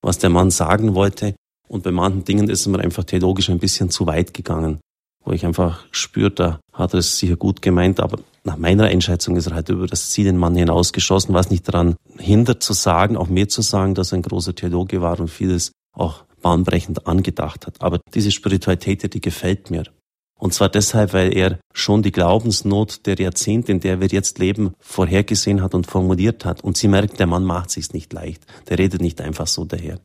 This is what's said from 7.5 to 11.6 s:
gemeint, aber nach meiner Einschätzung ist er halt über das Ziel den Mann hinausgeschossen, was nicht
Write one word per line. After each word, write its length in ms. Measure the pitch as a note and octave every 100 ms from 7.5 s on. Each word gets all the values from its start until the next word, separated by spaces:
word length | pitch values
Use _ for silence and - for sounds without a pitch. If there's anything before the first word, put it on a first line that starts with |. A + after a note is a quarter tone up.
| G2
gemeint, 360 | - F2+ F2+ F#2+
aber 200 | F#2+ - - _
nach 140 | - D2+
meiner 260 | E2+ G2+
Einschätzung 520 | A2 F2+ F2 F2 - F2
ist 120 | E2
er 80 | E2
halt 140 | D#2
über 180 | F2+ F2+
das 240 | - -
Ziel 140 | - G2+
den 120 | F2+
Mann 180 | F2 F2
hinausgeschossen, 760 | E2+ E2+ F2+ - F#2 F#2+ -
was 160 | F#2 F#2
nicht 180 | F2+